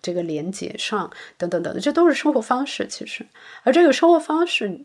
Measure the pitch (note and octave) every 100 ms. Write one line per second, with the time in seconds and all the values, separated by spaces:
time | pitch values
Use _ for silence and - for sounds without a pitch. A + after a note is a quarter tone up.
0 | - F3 E3+ D3+ E3 F#3+ - - - G#3
1 | E3+ - - _ F3 F3 F3 - C#4 D#4
2 | E4+ C4+ D4+ C#4 A3 B3+ C#4 - G3 -
3 | - - - _ - - - D4+ E4+ C4
4 | E4 E4 D#4+ D#4 F4 - G#3 F3